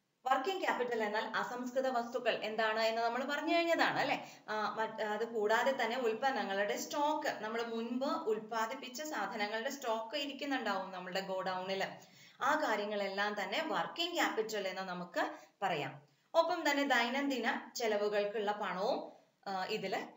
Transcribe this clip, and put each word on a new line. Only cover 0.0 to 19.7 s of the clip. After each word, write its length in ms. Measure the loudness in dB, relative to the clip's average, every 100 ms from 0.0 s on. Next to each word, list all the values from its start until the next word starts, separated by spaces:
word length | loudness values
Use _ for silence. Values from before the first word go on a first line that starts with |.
| _ _ 2
working 360 | 2 4 0
capital 420 | 0 2 0 2
എന്നാൽ 200 | 2 0
അസംസ്കൃത 640 | 0 -2 -2 -4 -2 0 2
വസ്തുക്കൾ 560 | 0 -2 0 0 0
എന്താണ് 360 | 0 2 2 4
എന്ന് 220 | 2 2
നമ്മൾ 220 | 0 0
പറഞ്ഞു 320 | 0 -2 2 4
കഴിഞ്ഞതാണ് 440 | 4 4 4 2
അല്ലെ? 280 | 2 0 -4 -14 -6
ആ, 260 | -2 -2 -2
മറ്റ്, 280 | -2 -2
അത് 300 | -2 0 -2
കൂടാതെ 500 | 0 4 4 4 2
തന്നെ 140 | 0 2
ഉൽപ്പന്നങ്ങളുടെ 800 | 0 2 0 0 0 0 0 -2
സ്റ്റോക്ക്, 520 | -2 0 2 2 -2 -4
നമ്മൾ 220 | -4 -4
മുൻപ് 440 | -2 -4 -2 -2 0
ഉൽപ്പാദിപ്പിച്ച 960 | 0 0 0 0 -2 -2 -4 -8 -8
സാധനങ്ങളുടെ 680 | -6 -4 -4 -2 -2 -2 -4
സ്റ്റോക്ക് 480 | -4 -2 -2 -2 -4
ഇരിക്കുന്നുണ്ടാവും 720 | -4 -4 -2 -2 0 -2 -4
നമ്മുടെ 280 | -8 -4 -4
ഗോഡൗണിൽ. 640 | -2 -2 -2 -2 -2 -2 -2 -6 -16 -20 -20 -2
ആ 200 | 2 2 2
കാര്യങ്ങളെല്ലാം 720 | 0 0 -2 -2 0 0 0
തന്നെ 220 | -2 -2 0
working 460 | -2 -2 -2 -2
capital 540 | 2 2 2 -2 -2 -2
എന്ന് 140 | -4
നമുക്ക് 500 | -4 -6 -4 -2 -2 -4 -16 _
പറയാം. 500 | 0 0 -2 -8 -18 _ _
ഒപ്പം 380 | 4 4 2 2
തന്നെ 120 | 2
ദൈനംദിന 840 | 4 4 4 2 0 2 0 -2 -6 -2
ചെലവുകൾക്കുള്ള 760 | 0 2 2 2 2 0 0
പണവും, 600 | 0 -2 0 0 0 -4 -14 _ _ -6
ആ, 180 | -4
ഇതിൽ 420 | -2